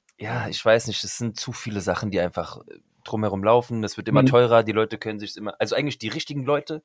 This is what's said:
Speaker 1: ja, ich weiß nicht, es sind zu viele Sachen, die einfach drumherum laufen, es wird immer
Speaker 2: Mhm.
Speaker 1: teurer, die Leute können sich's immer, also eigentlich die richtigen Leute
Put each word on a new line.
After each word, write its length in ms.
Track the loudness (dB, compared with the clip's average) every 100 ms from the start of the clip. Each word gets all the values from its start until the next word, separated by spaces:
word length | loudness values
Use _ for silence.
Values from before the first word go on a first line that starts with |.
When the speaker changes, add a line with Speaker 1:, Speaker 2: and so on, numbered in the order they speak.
| _ -14
Speaker 1:
ja, 300 | -8 -6 -6
ich 160 | -2
weiß 240 | 4 4 2
nicht, 160 | -6
es 140 | -8 -6
sind 220 | -6 -6
zu 120 | -8
viele 300 | -10 -6 -4
Sachen, 300 | -2 -2 -2
die 80 | -2
einfach 420 | -2 -4 -8 -12 -20 -20 _ _ -8
drumherum 380 | -4 -2 0
laufen, 400 | 4 4 2 -4
es 140 | -4 -6
wird 100 | 2
immer 160 | 4
Speaker 2:
Mhm. 40 | 6
Speaker 1:
teurer, 360 | 6 8 6
die 80 | 4
Leute 260 | 2 0 -2
können 220 | -8 -8
sich's 160 | -10 -10
immer, 160 | -8 -4
also 160 | -2 0
eigentlich 240 | -2 -4
die 80 | -6
richtigen 360 | -6 -8 -6
Leute 380 | -2 -2 -4 -12